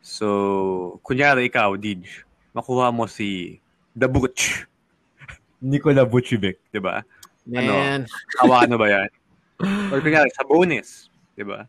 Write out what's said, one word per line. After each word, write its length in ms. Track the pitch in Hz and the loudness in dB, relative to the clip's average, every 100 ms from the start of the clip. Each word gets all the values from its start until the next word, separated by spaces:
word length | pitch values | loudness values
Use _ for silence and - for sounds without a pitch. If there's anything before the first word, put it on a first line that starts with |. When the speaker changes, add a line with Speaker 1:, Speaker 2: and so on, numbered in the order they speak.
Speaker 1:
So, 960 | - - 107 101 98 98 95 92 90 92 | -16 -8 -2 0 0 -2 -2 -4 -8 -14
kunyari 420 | - 127 143 135 123 | -8 0 2 2 0
ikaw, 260 | 123 107 98 | 0 0 -2
Dij, 260 | 107 95 90 - - _ _ 117 | -6 -8 -12 -20 -20 _ _ -12
makuha 320 | - 127 123 | -6 0 0
mo 160 | 117 113 | 0 -6
si 540 | - 104 95 85 87 _ _ _ | -6 -8 -6 -10 -16 _ _ _
The 140 | - 131 | -2 0
Butch. 560 | 131 127 - - - - _ _ _ _ | 2 -2 -2 -4 -4 -10 _ _ _ _
<laughs> 480 | _ - - _ _ | _ -20 -20 _ _
Nikola 440 | 131 143 151 139 123 | -2 0 2 4 4
Vucevic, 500 | 120 123 120 95 90 _ | 2 0 -2 -2 -6 _
di 80 | 107 | -6
ba? 240 | 92 104 - _ - _ | -4 -6 -8 _ -20 _
Speaker 2:
Man. 640 | - 120 117 101 139 139 123 | -10 -2 0 0 0 -2 -6
Speaker 1:
Ano? 40 | - - - | -12 -14 2
Kawa, 260 | 127 127 | 6 6
ano 120 | 120 120 | 4 4
ba 60 | 107 | 2
yan? 220 | 101 98 _ _ _ _ _ 190 202 202 | 2 0 _ _ _ _ _ -4 -4 -2
Or 80 | 139 | -2
kunyari, 300 | 151 156 143 | 2 4 2
Sabonis, 800 | - - 156 180 135 - - - _ _ - | 0 0 2 4 0 -6 -20 -20 _ _ -14
di 80 | |
ba? 240 | 104 101 | -12 -12